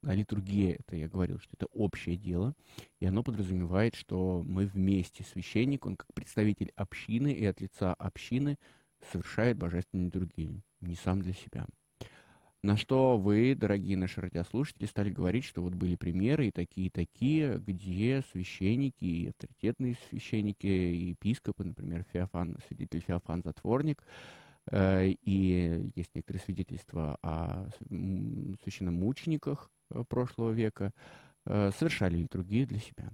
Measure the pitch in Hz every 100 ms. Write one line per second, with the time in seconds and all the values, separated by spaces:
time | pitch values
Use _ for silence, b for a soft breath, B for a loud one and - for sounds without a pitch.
0 | 147 98 107 101 95 101 95 - - 85
1 | 78 92 90 92 - - - - 104 -
2 | - 87 98 87 107 151 B B B B
3 | 92 98 120 107 92 92 87 92 113 -
4 | - 92 92 90 85 92 98 98 95 98
5 | 90 - 95 95 90 107 127 139 98 95
6 | - - - - 107 104 90 - 98 -
7 | - 113 147 131 104 90 95 - 95 87
8 | 90 - - 123 143 143 b b b b
9 | - 90 - - 117 107 85 85 - 95
10 | 90 92 90 - 80 - - _ 90 87
11 | - 95 90 95 - - - - _ _
12 | B B B B B B 101 104 - 131
13 | 131 120 95 104 123 135 104 101 95 95
14 | 92 - 92 85 87 110 147 - 107 -
15 | 104 - 90 107 139 - 90 90 90 90
16 | 90 87 104 156 120 - 87 - 92 -
17 | 85 _ 127 156 147 110 104 92 98 90
18 | 110 135 131 90 92 - 95 120 139 -
19 | 90 85 85 - - - 104 120 127 120
20 | - - - 110 104 101 98 95 87 87
21 | 90 87 101 120 - 98 90 - 95 85
22 | 92 87 92 87 87 - - - 90 85
23 | - 87 - 85 82 - - 123 151 147
24 | B B B B B B - 101 95 95
25 | 95 95 - 95 95 90 87 85 98 -
26 | 85 - - 90 - 92 92 85 - 87
27 | 78 69 80 80 85 - 95 - - 90
28 | 92 95 107 - - 95 - - 92 85
29 | 98 139 - 156 - 143 - _ _ -
30 | 120 123 127 - 113 113 110 - 98 B
31 | B B B B - 104 101 98 160 -
32 | 95 87 82 95 90 107 131 104 - -
33 | -